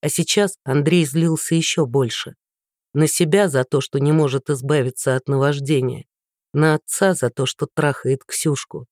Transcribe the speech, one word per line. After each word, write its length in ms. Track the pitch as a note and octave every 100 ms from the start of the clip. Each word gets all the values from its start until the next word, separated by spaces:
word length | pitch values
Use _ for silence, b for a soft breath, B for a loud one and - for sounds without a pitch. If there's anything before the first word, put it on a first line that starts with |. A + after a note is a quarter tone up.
А 80 | D3+
сейчас 480 | - E3+ - G3+ -
Андрей 420 | - C3+ C#3+ F3 D3+
злился 500 | D3 E3 D#3+ - E3
еще 300 | D#3+ - C#3
больше. 500 | C3 B2 - - - _ _ _ _ _
На 140 | D3 D#3
себя 400 | - E3 G3 G3
за 160 | C3+
то, 160 | B2+ C#3
что 200 | - C#3+
не 120 | C#3+
может 380 | D#3 D3 C3 -
избавиться 640 | C#3 C3+ D3+ B2 - - C3
от 120 | -
наваждения, 800 | C#3 C#3 C#3+ C#3 D3 B2+ - - _ _ _ _
на 200 | D3 D#3 D3+
отца 380 | - - G3
за 160 | F3 A#2+
то, 160 | - B2+
что 220 | - D3
трахает 520 | - D3+ C3+ C3 C3+ -
Ксюшку 600 | - D#3+ C#3+ - - A#2+